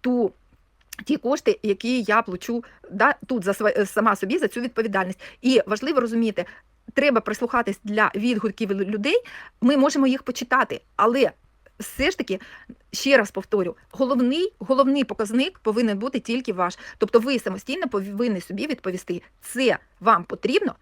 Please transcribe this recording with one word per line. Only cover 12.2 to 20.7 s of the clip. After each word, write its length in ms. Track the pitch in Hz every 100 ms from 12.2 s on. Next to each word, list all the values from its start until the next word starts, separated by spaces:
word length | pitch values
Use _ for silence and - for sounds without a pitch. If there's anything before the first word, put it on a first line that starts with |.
| - 190 - - - - _
ще 240 | - 269 269
раз 140 | 202
повторю, 460 | - - 208 175 - _
головний, 600 | - 262 262 247 302 370 _
головний 460 | 196 262 269 277
показник 540 | 262 - 208 233 302 -
повинен 400 | 226 214 233 196
бути 220 | 240 254
тільки 320 | - 240 254
ваш. 260 | 185 180 - - -
Тобто 220 | 202 233
ви 180 | 240 262
самостійно 500 | - 190 - 330 320
повинні 520 | 208 196 202 247 190
собі 260 | - 196 285
відповісти, 560 | 277 190 185 - 175 - _
це 380 | - 233 254 175 _ _
вам 240 | 196 196
потрібно 500 | 175 - - 320 349